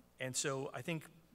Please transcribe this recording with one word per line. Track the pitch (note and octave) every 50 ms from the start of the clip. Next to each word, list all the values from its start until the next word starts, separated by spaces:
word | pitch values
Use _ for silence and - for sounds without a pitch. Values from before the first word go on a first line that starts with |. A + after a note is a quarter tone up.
| - - - -
and | C3 C3 B2
so | - - D3 C3+ C3+ C3+ - -
I | B2+
think | B2+ F3 E3 D3+ - - - - - -